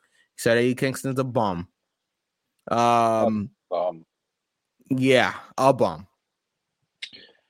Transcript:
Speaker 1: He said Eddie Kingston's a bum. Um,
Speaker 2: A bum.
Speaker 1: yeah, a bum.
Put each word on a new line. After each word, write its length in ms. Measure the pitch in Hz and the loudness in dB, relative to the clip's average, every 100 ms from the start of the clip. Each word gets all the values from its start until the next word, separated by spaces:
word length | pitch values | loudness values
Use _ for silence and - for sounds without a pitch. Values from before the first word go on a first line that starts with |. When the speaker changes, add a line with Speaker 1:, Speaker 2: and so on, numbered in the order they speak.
| _ _ _ - | _ _ _ -4
Speaker 1:
He 40 | |
said 160 | 120 117 | 0 2
Eddie 180 | 123 | 2
Kingston's 440 | 123 135 127 139 131 | 0 -4 -4 -6 -4
a 60 | |
bum. 440 | 131 120 104 87 87 _ _ _ _ _ _ _ _ _ - | -2 -2 -2 -2 -8 _ _ _ _ _ _ _ _ _ -4
Um, 800 | 113 120 117 117 110 110 107 98 _ - | 0 2 4 2 2 0 -2 -6 _ -8
Speaker 2:
A 40 | |
bum. 320 | 87 90 82 80 _ _ _ _ _ _ _ - | -4 -4 -6 -16 _ _ _ _ _ _ _ -6
Speaker 1:
yeah, 460 | 131 131 127 95 - - - | -2 2 4 2 -4 -10 0
a 140 | 131 | 2
bum. 320 | 120 107 80 98 _ _ _ _ _ _ _ _ _ - - - _ | 2 0 -4 -14 _ _ _ _ _ _ _ _ _ -20 -20 -20 _